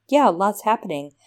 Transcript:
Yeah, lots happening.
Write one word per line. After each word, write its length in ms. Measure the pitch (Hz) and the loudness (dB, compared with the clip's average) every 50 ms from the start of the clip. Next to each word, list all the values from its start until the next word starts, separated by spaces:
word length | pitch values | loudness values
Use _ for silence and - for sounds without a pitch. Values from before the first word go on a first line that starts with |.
| _ _ | _ _
Yeah, 200 | 262 294 277 226 | 2 4 4 4
lots 360 | 170 165 196 208 208 - - | 2 2 0 -2 -2 -2 -2
happening. 480 | 214 220 233 - 196 151 143 143 147 - _ _ | -2 -2 -2 -4 -8 -10 -10 -10 -12 -18 _ _